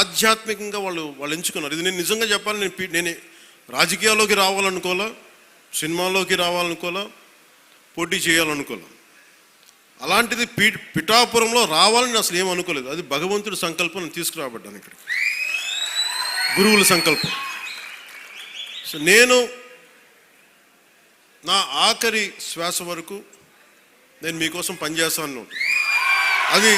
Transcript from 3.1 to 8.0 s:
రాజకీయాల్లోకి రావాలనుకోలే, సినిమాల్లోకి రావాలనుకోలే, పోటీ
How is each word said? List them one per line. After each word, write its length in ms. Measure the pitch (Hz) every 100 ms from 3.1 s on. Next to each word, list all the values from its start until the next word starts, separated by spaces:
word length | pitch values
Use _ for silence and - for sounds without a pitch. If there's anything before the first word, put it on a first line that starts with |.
| 165 - - - - - 123
రాజకీయాల్లోకి 600 | 165 175 214 214 214 202
రావాలనుకోలే, 680 | 190 196 196 185 180 180 220 - - - _ _ _ -
సినిమాల్లోకి 560 | 156 170 185 190 185 185
రావాలనుకోలే, 600 | 175 175 175 165 175 185 214 - - _ _ _ _ _ _
పోటీ 240 | -